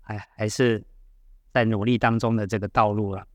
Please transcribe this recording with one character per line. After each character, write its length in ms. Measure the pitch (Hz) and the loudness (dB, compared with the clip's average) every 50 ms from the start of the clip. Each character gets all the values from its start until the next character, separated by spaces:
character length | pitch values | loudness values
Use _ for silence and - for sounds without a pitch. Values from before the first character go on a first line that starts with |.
还， 180 | _ - 107 104 | _ -12 -12 -12
还 300 | 101 _ _ - 110 107 | -12 _ _ -6 -6 -6
是 360 | - - 131 120 113 104 - - - - - - - _ _ - - - _ _ _ | 0 2 2 2 2 0 -4 -10 -20 -20 -20 -20 -20 _ _ -20 -20 -20 _ _ _
在 120 | 131 117 | 0 2
努 200 | 110 110 101 101 | 2 0 0 0
力 120 | 117 123 | 0 0
当 220 | 113 - 117 113 113 | 2 2 2 0 2
中 160 | 113 117 113 | 0 0 0
的 100 | 113 107 | 0 -2
这 120 | 98 - 107 | -2 -4 -4
个 80 | 95 107 | -4 -2
道 240 | - - 113 107 104 | 0 2 2 2 2
路 220 | 104 107 98 98 | -2 -4 -4 -6
了 120 | 95 95 - _ | -8 -12 -16 _